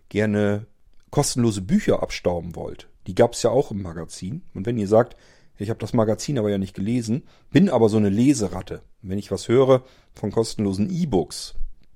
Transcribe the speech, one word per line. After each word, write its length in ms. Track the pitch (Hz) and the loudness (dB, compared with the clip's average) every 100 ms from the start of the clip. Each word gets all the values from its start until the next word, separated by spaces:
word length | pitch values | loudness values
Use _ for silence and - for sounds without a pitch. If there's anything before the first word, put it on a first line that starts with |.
| - | -6
gerne 580 | 98 107 104 104 104 110 _ _ - - | -2 0 0 0 -2 -6 _ _ -20 -4
kostenlose 520 | - 139 127 117 101 | -2 0 0 0 0
Bücher 420 | 95 202 - 95 | 0 0 2 0
abstauben 520 | - - - 87 85 82 | -2 -4 -4 -2 -6 -10
wollt, 340 | - - - _ - | -12 -12 -18 _ -4
die 80 | 92 | 2
gab's 260 | 117 - | 2 2
ja 80 | 117 | 0
auch 220 | 120 - | 2 0
im 100 | 101 | -6
Magazin. 640 | 95 82 80 - 92 156 - | -8 -10 -12 -12 -10 -10 -10
Und 120 | - 98 | -8 -4
wenn 120 | 120 | -2
ihr 100 | 98 | 4
sagt, 280 | 110 123 - _ _ - - | 4 4 -4 _ _ -20 -10
„Ich 120 | 101 | -8
hab 100 | 113 | -8
das 140 | 107 | -2
Magazin 440 | 120 110 104 - 139 | 0 2 0 -2 -2
aber 120 | 107 | 0
ja 80 | 101 | 0
nicht 180 | 95 - | -4 -4
gelesen, 480 | 98 123 110 127 - _ _ | -4 -2 -2 -4 -4 _ _
bin 180 | 165 196 | 4 4
aber 200 | 127 113 | 4 4
so 80 | 110 | 4
eine 120 | 104 | 2
Leseratte. 720 | 98 131 127 95 90 - 82 - _ | 4 2 2 -2 -6 -10 -14 -14 _
Wenn 160 | 95 98 | -8 -8
ich 140 | - | -6
was 160 | 95 - | -6 2
höre 360 | 123 131 131 - _ _ | 4 6 4 2 _ _
von 180 | - 107 | -10 -4
kostenlosen 580 | 113 113 - 101 95 104 | -2 -2 -2 -2 0 -2
E-Books, 640 | 156 170 95 76 - - - - - - | -2 0 0 -2 -8 -8 -4 -4 -6 -20